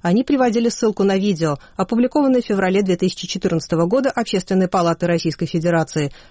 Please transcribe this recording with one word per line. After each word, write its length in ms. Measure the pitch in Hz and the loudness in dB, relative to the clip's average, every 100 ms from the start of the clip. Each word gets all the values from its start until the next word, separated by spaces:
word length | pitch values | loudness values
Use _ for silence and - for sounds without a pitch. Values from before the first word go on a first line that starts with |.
они 240 | 175 196 | 0 2
приводили 460 | 262 285 254 226 233 | 2 2 2 2 0
ссылку 340 | - 226 - | 0 -2 2
на 140 | 196 190 | 0 2
видео, 400 | 208 165 160 143 - - | 0 0 -2 -4 -10 -8
опубликованное 640 | - 226 254 302 277 254 | -4 0 0 2 2 2
в 60 | - | 0
феврале 360 | 196 185 190 | 0 2 0
две 140 | 190 180 | 0 0
тысячи 300 | 185 - - | 0 -4 -10
четырнадцатого 580 | 190 185 165 - 165 | -4 -2 -2 -2 0
года 240 | 170 254 262 | 2 0 0
Общественной 600 | - 233 196 - 190 185 | -2 -2 -4 0 0 2
палаты 380 | 196 170 165 175 | 2 0 0 0
Российской 380 | 170 165 - | 0 -2 -4
Федерации. 680 | 165 170 170 170 156 160 143 - - | -4 -2 0 0 0 -4 -4 -8 -20